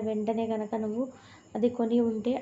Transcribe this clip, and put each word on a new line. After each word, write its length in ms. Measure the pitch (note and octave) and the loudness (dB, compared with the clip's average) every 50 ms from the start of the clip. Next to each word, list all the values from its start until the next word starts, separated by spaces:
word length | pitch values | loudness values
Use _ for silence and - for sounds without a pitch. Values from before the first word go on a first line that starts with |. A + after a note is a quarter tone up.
వెంటనే 440 | G#3+ A3 A3 G#3+ G#3+ G#3+ A3+ A3 A3+ A3 | 0 0 -2 0 0 0 0 0 0 0
గనక 280 | A3 G#3+ G#3+ G#3 A3+ A3 | 0 -2 -2 -2 -4 -4
నువ్వు 260 | A3 G#3+ G#3+ A3+ C4 C4 - - - - - - - - - | -2 -2 -2 -2 -4 -4 -6 -14 -20 -20 -20 -20 -16 -8 -4
అది 160 | G#3+ G#3+ A#3+ | 2 2 2
కొని 280 | A#3+ - A#3 A3+ A#3 A#3+ | 2 2 0 2 4 4
ఉంటే 320 | A#3 A3+ A3 A3 G3+ A#3+ B3+ - | 4 4 0 -2 -2 -2 -2 -2